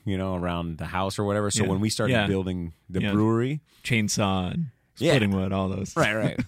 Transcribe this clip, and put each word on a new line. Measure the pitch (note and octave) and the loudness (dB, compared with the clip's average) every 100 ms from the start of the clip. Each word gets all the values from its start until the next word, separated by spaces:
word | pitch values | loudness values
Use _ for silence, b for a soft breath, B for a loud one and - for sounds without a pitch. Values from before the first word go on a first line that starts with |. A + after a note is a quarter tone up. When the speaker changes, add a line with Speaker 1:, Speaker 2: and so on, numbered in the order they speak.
| G#2 | -4
Speaker 1:
you | F#2+ | -2
know, | F#2+ F2+ | -2 -2
around | F2 F2 E2+ D#2 | -2 -2 -4 -6
the | D2+ | -6
house | F#2 G2 - | -2 -2 -2
or | |
whatever. | G#2 G#2 G#2 | 0 0 0
So | - | 0
Speaker 2:
Yeah. | F#2+ | 0
Speaker 1:
when | F#2+ | 0
we | A2 | 0
started | - A2+ | 0 0
Speaker 2:
Yeah. | A#2+ G2 | 2 2
Speaker 1:
building | F#2+ F#2 F2+ E2+ - - | 0 0 -4 -6 -10 -8
the | F#2 | -2
Speaker 2:
Yeah. | G#2 | 0
Speaker 1:
brewery. | G2+ A2 A2+ B2+ D3+ - b | 2 4 2 0 -4 -10 b
Speaker 2:
Chainsaw | - A#2 G#2 - G2+ F#2+ F2+ | -2 0 2 0 2 2 0
and | - D3 - _ - | -2 -4 -8 _ -2
Speaker 1:
Yeah. | D3 | 2
Speaker 2:
splitting | C#3 G2+ | 4 4
wood, | G2 F#2+ | 2 0
all | F#2+ F#2+ | 0 0
those. | F#2+ - E3 | -2 -4 0
Speaker 1:
Right, | A#2+ A2 | 2 2
right. | G#2+ - | -2 -2